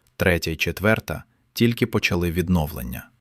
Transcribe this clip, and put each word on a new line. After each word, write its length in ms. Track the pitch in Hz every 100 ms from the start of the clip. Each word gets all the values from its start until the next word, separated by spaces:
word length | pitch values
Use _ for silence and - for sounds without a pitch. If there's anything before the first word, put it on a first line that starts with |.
| _ -
третя 340 | 95 85 85
й 40 | 80
четверта 680 | - 80 101 110 - 82 - _ _
тільки 340 | - 120 117 120
почали 440 | 110 - 90 87
відновлення. 800 | 82 82 90 76 67 62 64 - _